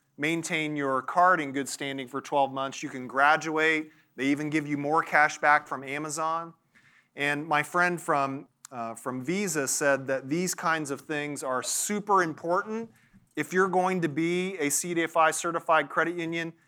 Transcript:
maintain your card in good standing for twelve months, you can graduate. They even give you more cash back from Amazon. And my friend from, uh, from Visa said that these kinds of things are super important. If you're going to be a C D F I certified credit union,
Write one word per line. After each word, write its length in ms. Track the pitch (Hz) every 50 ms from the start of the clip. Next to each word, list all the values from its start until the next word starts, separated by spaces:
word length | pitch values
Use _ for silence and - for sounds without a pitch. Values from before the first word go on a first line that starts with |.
| _ _ _
maintain 580 | - 143 156 165 165 160 - 175 156 156 151 151
your 260 | 147 139 135 131 127
card 380 | - - - 180 180 185 185 165
in 120 | 147 139
good 160 | 131 143 135
standing 400 | 131 - - 147 139 135 135 131
for 140 | 123 139 135
twelve 300 | 131 - 156 143 139 131
months, 320 | 131 135 135 135 - - -
you 60 | 135
can 180 | - 131 127
graduate. 840 | 120 120 135 143 147 156 156 151 160 156 156 160 160 156 156 156 156 _ _ _ _ _
They 80 | 120 131
even 240 | 139 143 139 151 151
give 180 | 147 156 147
you 100 | 147 147
more 240 | 139 143 143 156 160
cash 360 | 156 - 180 151 151 151 -
back 280 | - 160 151 147 147 -
from 160 | - 147 131
Amazon. 720 | 135 135 139 147 156 156 143 165 160 160 160 165 170 170 165 _ _ _ _ _ _ _ _ _ _ _ -
And 300 | - 143 147 147 147 156
my 180 | 165 147 147 151
friend 380 | - - 175 175 175 175 165
from, 460 | - 170 156 139 139 135 135 143 175 _ _ _ _ -
uh, 240 | 135 120 113 113 113
from 280 | - - 135 127 127 127
Visa 440 | 147 180 202 208 185 156 151 135
said 400 | 127 - - 151 143 139 135 135
that 220 | 135 135 131 135 131
these 240 | 151 170 185 175 -
kinds 380 | - 185 165 160 156 151 135
of 100 | 139 -
things 420 | - - 156 147 147 147 143 131 151
are 200 | 131 127 123 120
super 600 | - - - - - 208 208 202 208 196 190 175
important. 680 | 160 151 - - 165 175 196 202 214 220 226 233 226 _ _ _ _ _ - _ _ -
If 160 | 151 147 -
you're 160 | 180 185 196
going 340 | 185 180 180 180 185 185 180
to 80 | 165 156
be 480 | 139 156 165 170 175 180 185 190 196
a 120 | 175 147 143
C 240 | 143 - - 175 170
D 100 | 165 165
F 140 | 160 -
I 140 | 165 160 160
certified 580 | 151 - - 170 165 165 - - 160 156 147 139
credit 260 | - 170 160 165 175
union, 380 | 170 165 165 170 170 165 165 160 _ _